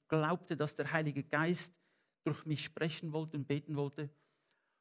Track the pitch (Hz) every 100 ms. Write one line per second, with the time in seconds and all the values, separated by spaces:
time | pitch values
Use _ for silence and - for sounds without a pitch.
0 | - 160 151 175 - 151 151 - 151 160
1 | 156 139 - 147 160 180 - - _ _
2 | _ _ - 147 160 147 - - 160 160
3 | 165 151 160 151 131 143 151 147 143 -
4 | 147 - _ _ _ _ _ _